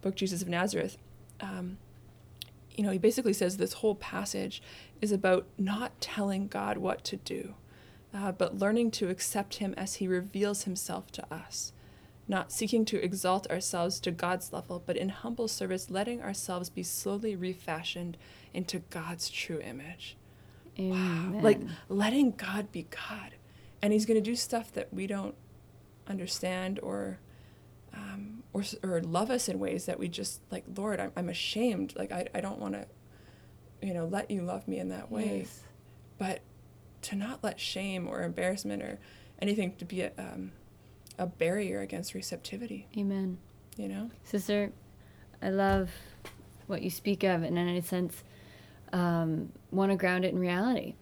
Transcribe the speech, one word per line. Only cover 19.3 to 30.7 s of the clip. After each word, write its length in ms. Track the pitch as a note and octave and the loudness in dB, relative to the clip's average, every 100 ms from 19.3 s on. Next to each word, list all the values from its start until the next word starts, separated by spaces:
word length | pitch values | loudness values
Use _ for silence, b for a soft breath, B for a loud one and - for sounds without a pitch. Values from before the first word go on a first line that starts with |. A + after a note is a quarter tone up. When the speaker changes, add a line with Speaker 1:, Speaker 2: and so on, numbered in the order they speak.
| - - E3 | -4 -4 -4
Speaker 1:
image. 560 | - B2+ D3 F3 - - B B B B B - | -6 -10 -10 -12 -12 -14 B B B B B -4
Wow. 540 | F#3+ F#3 F#3 E3+ F3+ G3+ | 0 2 2 2 0 6
Like, 160 | A3 G3+ | 8 8
Speaker 2:
Amen. 180 | - E3 B | 4 -8 B
Speaker 1:
letting 420 | G3 G#3 C4 C4+ | 2 4 8 6
God 400 | G3 - G3 F#3+ | 6 -2 -2 -4
be 120 | F3 E3 | -6 -8
God. 420 | - - G#3+ - - B B B B | -10 -8 -8 -10 -16 B B B B
And 120 | G#3 | 6
he's 120 | G#3+ G#3+ | 6 8
gonna 160 | A3 | 6
do 140 | G#3 A#3+ | 6 0
stuff 360 | - A#3 G#3+ | 0 0 -2
that 200 | - - | -6 -6
we 140 | F#3 F#3+ | -4 -2
don't 260 | C#3+ G2 - - - - - - - - | -2 -4 -8 -16 -20 -20 -20 -20 -20 -6
understand 720 | G3 F3+ - F#3 F#3 F#3 G3 | -4 -2 -2 0 0 -2 -2
or, 340 | - G3 G3 F#3+ - B B B B B - G3+ | -2 -4 -4 -6 -12 B B B B B -16 -14
um, 480 | G3+ G3 G3+ A3 - | -10 -10 -10 -12 -6
or, 80 | G3 | -4
s-, 140 | G3 - | -4 -4
or 180 | F#3+ E3+ | 0 0
love 300 | E3 E3 A3 | 2 2 2
us 180 | B3+ - | 2 0
in 80 | F#3+ | 0
ways 280 | - F#3 F#3 | 0 -2 -2
that 100 | F3+ | -2
we 100 | F3+ | -2
just, 340 | E3+ G3 - - | -2 -6 -6 -8
like, 140 | F#3 - | -10 -8